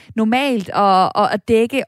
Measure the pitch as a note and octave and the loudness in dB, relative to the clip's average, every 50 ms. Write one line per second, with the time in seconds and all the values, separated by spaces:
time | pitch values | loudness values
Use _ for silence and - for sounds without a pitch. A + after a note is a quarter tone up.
0 | - - - A3+ A3 A3 A#3 B3+ C#4+ C#4 B3+ G#3+ F#3 - - - G3+ G3 F#3+ F#3 | -20 -10 -4 -2 0 0 0 0 0 -2 -2 -4 -4 -4 -2 0 2 4 4 4
1 | F3+ - - G#3 G#3 G#3+ G#3+ G#3+ - - A3+ A3 A#3 A#3 - C4 - | 2 2 0 0 0 0 -2 -4 -2 0 0 2 0 0 -2 -4 -2